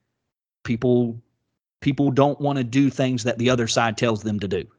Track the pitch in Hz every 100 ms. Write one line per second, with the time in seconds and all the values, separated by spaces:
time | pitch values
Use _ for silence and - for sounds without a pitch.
0 | _ _ _ _ _ _ - 113 127 123
1 | 120 113 - _ _ _ _ _ 143 139
2 | 139 127 139 139 143 139 123 131 139 131
3 | 131 127 113 113 120 123 113 - 117 110
4 | 120 107 107 104 98 95 -